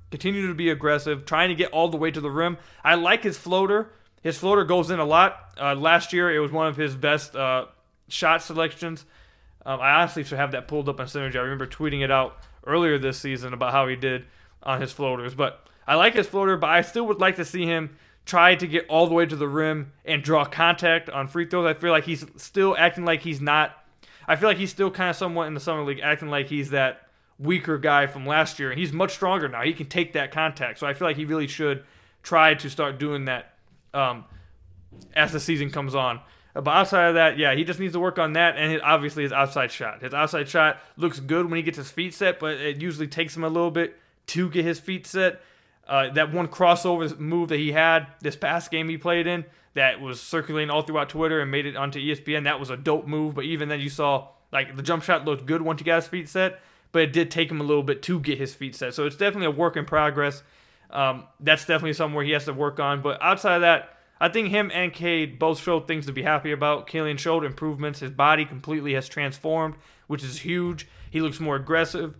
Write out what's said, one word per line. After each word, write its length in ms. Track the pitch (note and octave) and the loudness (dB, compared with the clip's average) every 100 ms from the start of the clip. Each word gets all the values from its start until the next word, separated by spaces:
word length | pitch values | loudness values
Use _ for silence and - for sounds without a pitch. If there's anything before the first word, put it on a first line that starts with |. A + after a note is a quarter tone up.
| - | -14
continue 380 | C#3+ F#3+ G3+ F#3+ | -6 -4 -2 -2
to 80 | D#3+ | -2
be 140 | E3+ | 0
aggressive, 560 | D3 D3 D3 D3 C#3+ C#3 | 0 2 0 0 -6 -2
trying 240 | D#3 F3+ | 2 2
to 60 | E3 | 2
get 160 | F3 | 0
all 180 | D#3 E3+ | 2 0
the 80 | D#3+ | 2
way 120 | D#3+ | -2
to 120 | D#3 | -2
the 100 | D3 | -4
rim. 260 | C#3+ E3+ E3+ - - | -2 -2 -4 -12 -2
I 120 | D#3+ E3+ | 2 4
like 280 | E3+ A3 | 4 2
his 140 | A3 D#3 | 2 -4
floater. 540 | F3+ F#3 F#3+ G#3 A3 - _ _ | 0 2 4 2 0 -8 _ _
His 160 | D#3+ D#3 | -6 -2
floater 260 | F#3+ G#3 | 2 4
goes 280 | E3 F3+ E3 | 4 2 2
in 80 | F3 | 0
a 40 | |
lot. 480 | D3+ D#3+ F#3+ - - - | 4 6 6 2 -14 -6
Uh, 140 | C#3+ | -2
last 400 | C#3 D#3 E3+ - | 0 4 4 4
year, 180 | F3+ F3 | 0 2
it 60 | D#3 | 2
was 140 | D3 | 0
one 160 | D#3 D#3+ | 0 -2
of 100 | C#3+ | -2
his 180 | D3+ C3 | -4 -2
best, 400 | D3 D3+ C#3+ C3 | 0 0 -2 -4
uh, 300 | C3 C3 B2 _ _ _ - | -2 -2 -4 _ _ _ -14
shot 360 | - E3+ E3 | -2 2 2
selections. 600 | - D#3+ D#3+ - E3+ D#3+ - _ - _ _ _ - | 0 -4 -4 -4 -10 -10 -14 _ -20 _ _ _ -8
Um, 140 | C3+ | 0
I 120 | C3 D3+ | 4 6
honestly 280 | E3+ E3 | 4 0
should 140 | C#3 C3+ | -6 -2
have 140 | C#3 | -2
that 160 | C3 - | -4 -6
pulled 220 | D3+ C#3+ | -4 -4
up 100 | C3+ | -6
on 80 | B2+ | -6
Synergy. 300 | C#3+ C3+ B2+ | -6 -4 -4
I 20 | |
remember 260 | B2+ C3+ C3 | -4 -4 -8
tweeting 380 | - D3+ C#3+ | -6 -4 -2
it 80 | C3+ | 2
out 260 | C3+ B2+ - - - - | 2 2 -4 -20 -14 -2
earlier 320 | D#3+ E3+ C#3+ | 2 2 2
this 180 | C3+ C3 | 0 -4
season 340 | C#3 C3 B2 | -6 -6 -6
about 200 | B2 B2+ | -4 0
how 160 | C3+ C3 | 2 2
he 80 | B2+ | 0
did 300 | C3 B2+ A#2+ - - _ | -2 -4 -8 -20 -20 _
on 180 | - C3 | -6 -4
his 120 | C3+ | -4
floaters. 420 | - C#3 B2+ A#2+ | -4 -4 -2 -4
But 340 | C3 C3+ - _ _ - | -2 -4 -4 _ _ 2
I 80 | D3+ | 6
like 180 | G3+ | 6
his 140 | A3+ G3+ | 6 0
floater, 280 | G3 G3 F#3 | 2 2 2
but 140 | D3+ | 4
I 120 | E3+ | 4
still 260 | - A#3 A#3 | 2 0 -2
would 120 | G3+ | 2
like 180 | F#3+ F#3 | 2 2
to 80 | E3 | -4
see 200 | F#3 E3+ | -4 -2
him 320 | E3 D3+ - _ _ | -2 -4 -12 _ _
try 300 | - F3+ F3 | -2 6 8
to 140 | F3+ F3 | 6 2
get 180 | D#3+ - | -2 2
all 200 | D#3 E3+ | 4 4
the 80 | E3 | 4
way 100 | E3 | 2
to 100 | D3 | 0
the 120 | C#3+ | -2
rim 440 | D3 D#3 D#3 C#3+ - - | 0 -2 -2 -8 -12 -4
and 160 | D3+ | -2
draw 240 | C#3 D#3 C#3+ | 2 2 2
contact 640 | - E3+ E3+ F3 E3 E3 | 2 2 4 2 2 0
on 180 | C#3 C3+ | -6 -4
free 200 | E3+ E3+ | -4 -2
throws. 180 | F3+ E3+ | 0 2
I 80 | |
feel 180 | D#3 E3+ | 2 2
like 120 | D#3+ | 2
he's 200 | D3 D#3 D3 - | 2 -6 -10 -18
still 380 | - G3 F#3+ F3+ | -6 2 2 6
acting 260 | E3+ F3 | 4 2
like 180 | E3+ D#3+ | -2 -2
he's 200 | E3+ C#3+ | -2 -4
not, 340 | D3 D3+ D3+ - _ _ - - - | 2 2 2 -2 _ _ -20 -8 -2
I 80 | D#3 | 2
feel 120 | G#3+ | 4
like 120 | F#3 | 2
he's 100 | F#3+ | -2
still 220 | - F#3+ | -2 -2
kinda 240 | F#3+ F3+ E3 | 0 -2 -2
somewhat 320 | F#3 E3+ D#3 | -4 -2 -4
in 80 | D3 | -4
the 40 | |
Summer 220 | C#3+ D#3 | -4 -4
League 180 | C#3+ C3+ | -4 -2
acting 300 | D3 D3+ D3+ | 0 0 -2
like 180 | C#3+ C#3 | -4 -4
he's 220 | D3 C3+ | -4 -2
that 380 | C#3 C3 B2+ _ _ _ - | 0 0 -2 _ _ _ -8
weaker 400 | C#3+ F3+ - D3+ | -2 -2 -2 -2
guy 260 | D3+ C#3+ C#3 | 2 4 2
from 220 | C#3 C3 | -2 -2
last 320 | D3+ D3+ - | 0 0 -2
year. 100 | C3+ | -6
And 100 | B2+ | -4
he's 140 | F3 | -4
much 200 | D3+ F#3+ | -2 -2
stronger 360 | - F#3 F#3 D3 | -2 -2 0 -2
now. 140 | A#2+ | -4
He 100 | C3 | -4
can 140 | E3 C#3+ | -4 -4
take 260 | F3 E3+ | -4 -2
that 180 | D3+ C3+ | -2 -4
contact. 460 | D#3 D#3+ - B2 A2+ | -2 -2 -2 -8 -4
So 80 | C#3+ | -4
I 80 | |
feel 140 | C#3 F3 | -2 -2
like 100 | D3 | -2
he 80 | D3+ | -2
really 220 | D#3 C#3+ | -2 -2
should 360 | C#3+ D3+ C#3 - - _ _ | -2 -2 -2 -8 -20 _ _
try 320 | - E3 D#3 | 0 6 6
to 160 | D3+ C#3+ | 4 -2
start 300 | C3+ C#3+ C3+ | -4 -4 -4
doing 260 | D3 C#3+ C3+ | -4 -4 -4
that, 300 | B2 - _ _ _ _ C#3 | -6 -8 _ _ _ _ -2
um, 300 | C3 A#2+ G2 - - - - - - - - D#3 | -2 -2 -10 -20 -20 -20 -20 -20 -20 -20 -6 0
as 160 | D3+ | 0
the 80 | D#3 | 0
season 320 | C#3+ D#3 C#3 | -2 -2 -2
comes 240 | D3 C#3 C3+ | -6 -4 -2
on. 260 | B2+ A#2 - _ _ - | -2 -4 -10 _ _ -6
Uh, 60 | |
but 100 | C#3 | 2
outside 360 | D#3+ F#3+ G3 E3+ | 4 6 4 6
of 80 | E3 | 6
that, 240 | D#3+ C3+ | 4 4
yeah, 160 | D3 C3+ | 2 2
he 80 | |
just 160 | D#3+ E3+ | -2 -4
needs 140 | F#3+ | -4
to 60 | E3+ | -2
work 200 | F3+ F3 | -2 0
on 140 | D#3+ | 0
that. 220 | D#3 E3+ D3 | 4 2 2
And 180 | D#3 | 0
it, 100 | D#3 | 0
obviously 400 | C#3+ D#3 C#3+ D3+ | 4 2 2 -4
his 100 | C#3+ | -2
outside 380 | C3 C3+ C#3 B2 | 0 0 0 -2
shot. 320 | - A#2 G#2+ | -4 -10 -8
His 100 | B2+ | -6
outside 340 | C#3 D3+ D#3+ C#3 | -2 0 -2 -2
shot 300 | E3+ D#3 - - - | 2 4 2 -8 -4
looks 240 | E3 C#3 | -4 -2
good 300 | C3+ E3 F3 | -2 0 0
when 80 | E3 | -2
he 60 | |
gets 140 | D#3+ D3 | -4 -6
his 120 | C#3 | -8
feet 240 | - F3+ | -8 -8
set, 260 | - F#3+ F3+ | -2 0 0
but 140 | D#3 | -4
it 260 | C#3+ D3 C#3+ | -4 -4 -4
usually 280 | F3 D3+ D3+ | -6 -6 -6
takes 280 | D3 E3 D#3+ | -4 -6 -4
him 80 | |
a 60 | D#3+ | -2
little 220 | E3 E3+ | 0 0
bit 260 | D#3+ D#3+ - _ _ - | 0 -4 -6 _ _ -8
to 200 | E3 F3+ | -4 -2
get 160 | E3+ | 0
his 160 | E3 D#3+ | -2 -2
feet 280 | - F#3 - | -6 -10 -6
set. 340 | F#3 F#3 F3+ - _ _ _ - | 0 0 0 -12 _ _ _ -2
Uh, 220 | C#3 C3 | 0 2
that 180 | C#3+ D3+ | 2 0
one 160 | E3 E3 | 0 -4
crossover 720 | - F3+ F3 F#3 F3 D#3 - | 4 6 6 4 0 -2 -6
move 300 | D3+ E3+ E3 | -4 -2 0
that 80 | D3+ | 0
he 140 | D3+ | 0
had 360 | D3+ E3 E3 C#3 - | 4 6 4 2 -8
this 140 | D3+ D3 | -8 -4
past 360 | C3+ E3+ - | -2 -2 -2
game 160 | D#3+ D#3+ | -4 -4
he 100 | E3 | -4
played 300 | F3 E3+ E3+ | 0 0 0
in 160 | F3 D3+ _ _ | -2 -6 _ _
that 260 | C#3+ C3 A#2 | 2 2 2
was 220 | C3+ B2 | -6 -12
circulating 480 | - E3 D#3+ D3+ D3+ | -6 -6 -4 -4 -2
all 140 | D3 | -2
throughout 260 | D#3 D#3 C#3+ | 0 -2 -2
Twitter 320 | D#3 D#3+ D#3 | -2 0 0
and 100 | C#3 | -2
made 140 | C#3 C#3+ | -2 -4
it 100 | C3+ | -4
onto 240 | C#3 C#3 | -6 -4
E 120 | C#3+ | -4
S 80 | C#3+ | -4
P 160 | C#3+ D3+ | -4 -2
N, 80 | |
that 160 | C#3+ C#3+ | -2 -2
was 100 | C3+ | -6
a 80 | B2+ | -6
dope 300 | C#3+ D3+ C#3 | 0 0 0
move. 280 | D3+ D#3 C#3 | -4 -4 -4
But 100 | C#3 | -6
even 220 | D#3+ D3 | -4 -4
then 140 | D3 | -4
you 80 | C#3 | -6
saw, 400 | C#3 D3 C3+ - _ _ | -2 0 0 -2 _ _
like, 240 | C#3 C3+ C3+ | -4 -4 -6
the 60 | |
jump 200 | C#3 E3 | -4 -2
shot 220 | D#3 E3 D3 | 0 0 0
looked 200 | C#3+ C3 | -4 -2
good 160 | D#3+ | -2
once 200 | D#3+ D3+ | -2 -4
he 40 | D#3 | 2
got 100 | E3 | 0
his 120 | E3 | 0
feet 220 | F3+ D#3 | -6 -6
set, 320 | F#3+ F#3 F#3 _ _ _ | -2 -2 -2 _ _ _
but 100 | E3 | 0
it 100 | D#3 | 2
did 200 | C3 D#3+ | 2 0
take 200 | E3 D#3+ | 0 -2
him 80 | D#3+ | -2
a 40 | |
little 200 | D3 D3 | 0 2
bit 200 | C#3 C3+ | 2 -4
to 160 | - F3 | -2 -4
get 180 | C#3+ C3+ | -2 -4
his 160 | C3+ | -6
feet 220 | - C3+ - | -8 -12 -8
set. 180 | B2+ | -8
So 120 | B2 D3 | -4 -4
it's 120 | C#3+ | 0
definitely 300 | G3+ G3 E3+ | -2 0 -2
a 40 | |
work 240 | C#3+ E3+ E3 | 0 0 0
in 80 | |
progress. 600 | C#3 D#3 D3+ C#3 C#3+ C#3+ - _ _ _ _ | -2 2 2 2 -2 -4 -12 _ _ _ _
Um, 340 | - C3+ B2+ - _ | -2 -2 -2 -8 _
that's 240 | D3 D#3 | 2 2
definitely 300 | - D#3 D#3 | 2 0 0
somewhere 300 | D3 D#3 D3 | -2 -2 -2
he 80 | C#3+ | -2
has 140 | D3 C#3+ | -2 -2
to 80 | |
work 260 | C3+ D3 C#3+ | -4 -4 -2
on. 220 | C#3+ C#3+ | -2 0
But 200 | C#3+ - | -2 0
outside 340 | E3+ F#3+ G#3 F3 | 0 2 2 4
of 60 | |
that, 360 | E3+ D#3+ - _ _ - | 6 4 2 _ _ -2
I 100 | E3+ | 0
think 200 | G3+ G#3 | 0 0
him 220 | G#3 G3+ | 0 0
and 200 | F3 F3+ | -2 -4
Cade 460 | - F3 E3 D3+ B2 | -4 -2 -2 -2 -2
both 200 | D#3+ D#3 | -2 0
showed 280 | - E3 D#3 | 0 -2 -2
things 180 | D#3 C#3 | -6 -6
to 80 | |
be 80 | C3+ | -4
happy 300 | C#3+ D3+ D3+ | 0 0 -2
about. 360 | D3 D3 D3 - | -2 0 -2 -4
Killian 300 | D#3+ D#3 C#3 | -6 -4 -4
showed 260 | E3 D#3+ | 0 0
improvements. 560 | D3+ C3+ D#3 C#3+ D3+ C#3+ | -2 -6 -6 -4 -6 -8
His 120 | C3 | -6
body 340 | C3+ C#3+ D#3 D3 | 2 4 4 2
completely 480 | C3 C#3+ D#3 C#3+ | -8 -6 -4 -2
has 160 | C3+ C3+ | -4 -4
transformed, 640 | - C#3+ C#3 D#3+ D#3+ D#3 D3+ _ _ - | -6 -6 -4 -2 -2 -2 -6 _ _ -10
which 160 | D3 | -8
is 160 | C3 B2+ | -8 -8
huge. 480 | - F3+ F3 E3 - - - | -4 -4 -4 -6 -12 -20 -8
He 120 | D#3+ | -4
looks 180 | D#3+ C#3 | -4 -2
more 160 | D#3+ C#3 | -4 -4
aggressive. 600 | C3+ D#3+ D#3+ F3+ D#3 - | 0 0 0 -4 -8 -10